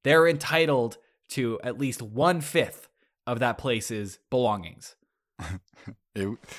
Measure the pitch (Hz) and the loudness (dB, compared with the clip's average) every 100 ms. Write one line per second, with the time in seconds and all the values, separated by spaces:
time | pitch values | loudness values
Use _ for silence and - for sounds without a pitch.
0 | 139 156 165 147 - 165 165 135 117 - | 4 6 6 4 2 2 4 2 0 -4
1 | _ _ - - 120 113 123 123 139 - | _ _ -10 -4 -2 -2 -6 -4 -4 -4
2 | 113 113 165 175 147 170 123 - - _ | -6 0 2 2 0 0 0 -4 -20 _
3 | _ _ - 117 123 113 135 113 - 110 | _ _ -6 -2 -2 -2 -2 -2 -2 -6
4 | 101 - - 127 120 104 82 - - - | -6 -10 -2 2 2 0 -6 -16 -20 -20
5 | _ _ _ - 80 92 _ _ - - | _ _ _ -14 -10 -10 _ _ -18 -18
6 | _ 104 98 113 - | _ -6 -6 -6 -14